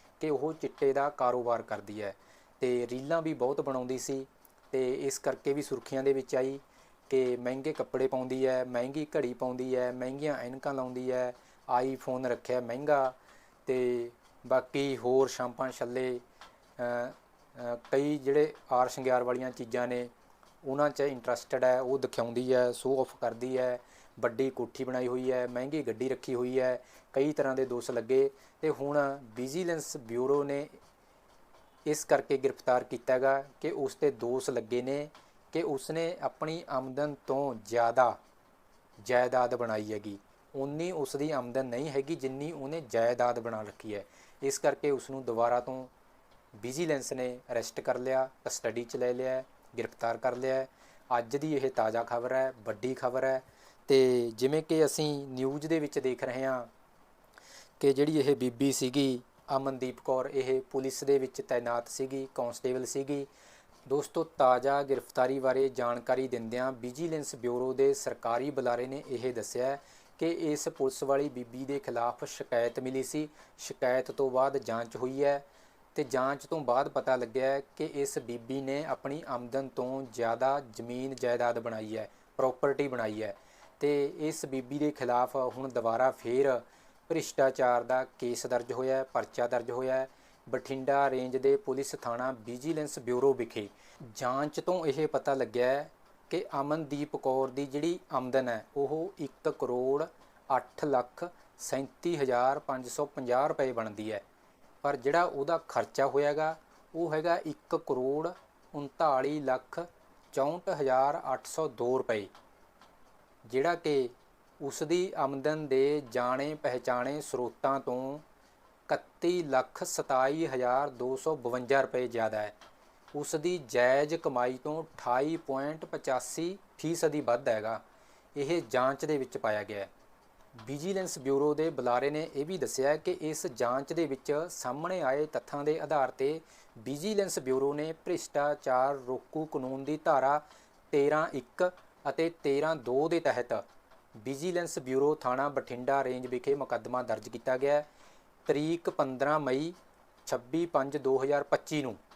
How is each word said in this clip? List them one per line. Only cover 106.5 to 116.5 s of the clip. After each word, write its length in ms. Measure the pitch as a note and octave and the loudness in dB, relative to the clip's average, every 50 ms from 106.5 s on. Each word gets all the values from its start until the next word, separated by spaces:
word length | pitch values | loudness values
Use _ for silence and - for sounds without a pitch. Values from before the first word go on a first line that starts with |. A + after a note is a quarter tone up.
| D#3+ - - _ - - - _ - | -2 -4 -12 _ -20 -20 -20 _ -4
ਉਹ 180 | E3 F3 D#3+ D#3 | -4 -2 0 0
ਹੈਗਾ 240 | D#3 D#3 E3+ E3+ | 0 2 2 2
ਇੱਕ 380 | F3+ - D#3 D3 - _ - E3 | 2 0 -6 -8 -10 _ -2 -2
ਕਰੋੜ 520 | D#3 - - C3+ B2+ B2+ C3+ C#3+ D3+ D#3+ F3 F3+ - - _ _ _ - - - | -2 0 0 -2 0 2 0 0 0 -2 -4 -6 -8 -18 _ _ _ -20 -12 -10
ਉਨਤਾਲੀ 640 | D3 C#3+ C3+ _ - E3+ D3+ C3+ C3 C3+ C#3+ D3+ D3+ | -10 -10 -10 _ 2 2 4 4 4 2 0 -2 -2
ਲੱਖ 400 | C#3 C3 B2+ B2+ - - - E3+ E3+ - - - - - - - - _ - | 0 0 0 0 -2 -8 -10 -10 -10 -10 -14 -20 -20 -20 -20 -20 -20 _ -2
ਚੌਂਹਠ 360 | - C#3 D3 E3 F3+ - G3 | 0 0 0 0 -4 -2 -4
ਹਜ਼ਾਰ 520 | F3 D3+ C#3+ C3 B2+ - C3+ C#3+ D3+ - - C3+ B2+ | -2 0 2 4 6 6 4 4 2 0 -2 -2 -4
ਅੱਠ 120 | - - | -4 -4
ਸੌ 220 | - - D#3+ D#3+ | -8 -4 -2 -2
ਦੋ 300 | C#3+ A#2+ A2+ A#2+ B2 C3 | -2 -2 -2 0 2 2
ਰੁਪਏ, 300 | C3 A#2+ - A2+ G#2+ G2 - _ - - - - _ - _ _ _ - - - - - - - - - _ _ _ - | 2 2 0 0 -2 -2 -6 _ -20 -20 -20 -20 _ -20 _ _ _ -20 -20 -20 -20 -20 -20 -20 -20 -20 _ _ _ -16
ਜਿਹੜਾ 300 | A2+ B2 C3 C#3+ E3+ F3 | -2 0 2 2 2 2
ਕਿ 340 | E3+ - D#3 D3 C3+ B2 A#2+ - - - _ _ _ _ _ _ - | 2 0 2 2 2 2 0 -4 -12 -20 _ _ _ _ _ _ -8
ਉਸ 220 | D3+ C3+ - - D#3+ | -8 -8 -4 -4 -2
ਦੀ 300 | D3+ F3 F3+ F#3 F#3+ - | 0 2 2 2 0 0
ਆਮਦਨ 500 | D#3+ C#3+ C3+ C#3 C3+ C3 D3+ D#3 D#3 D3+ | 0 0 0 0 0 0 0 0 0 0
ਦੇ 340 | C#3 C3 C3+ C3+ C#3+ D3 D3 C#3 A#2 | 2 4 4 6 4 4 0 -2 -2
ਜਾਣੇ 440 | A#2 B2+ B2 B2 C3 C3 C#3+ D3+ | -2 0 2 2 0 0 -2 -4